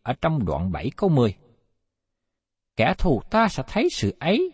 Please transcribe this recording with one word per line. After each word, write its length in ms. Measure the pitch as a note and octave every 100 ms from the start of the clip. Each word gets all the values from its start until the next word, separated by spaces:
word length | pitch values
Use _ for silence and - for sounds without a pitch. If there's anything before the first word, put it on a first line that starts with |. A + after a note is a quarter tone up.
ở 100 | - C3+
trong 240 | D#3+ D#3
đoạn 280 | F2 C#2+ F#2
bảy 180 | E2+ G3 -
câu 140 | G3
mười: 240 | C#3+ A2 - _ _ _ _ _ _ _ _ _ _ _ _ _ -
Kẻ 180 | A#2+ F#3
thù 240 | F3+ A#2+ -
ta 180 | A3 A3
sẽ 140 | - -
thấy 200 | G#3 E4+
sự 240 | - G3 -
ấy 320 | E3 A#3+ F#4